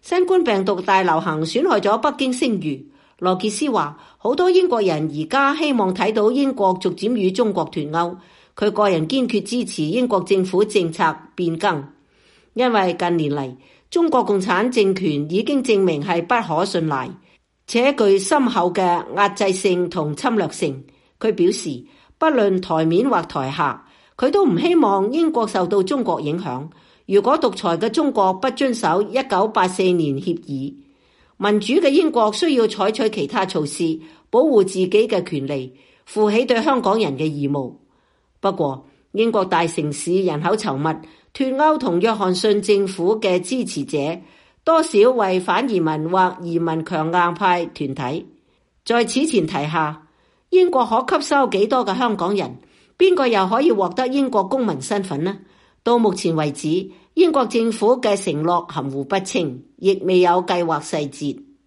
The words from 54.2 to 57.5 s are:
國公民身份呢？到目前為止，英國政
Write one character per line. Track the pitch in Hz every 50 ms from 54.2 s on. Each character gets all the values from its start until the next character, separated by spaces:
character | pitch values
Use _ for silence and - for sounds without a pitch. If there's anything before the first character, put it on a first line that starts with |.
| 277 254
國 | 254 208 190
公 | 185 269 262 247
民 | 214 160 135
身 | 131 - 214 202 190
份 | 185 147 139 156
呢？ | 185 202 208 - _ _ _ _ _ _ _
到 | _ - 240 240
目 | 226 208 180
前 | 180 - 185 160
為 | 156 151 151
止， | 143 - - 151 160 185 190 - - - _ _ _
英 | 320 370 339
國 | - 277 247
政 | -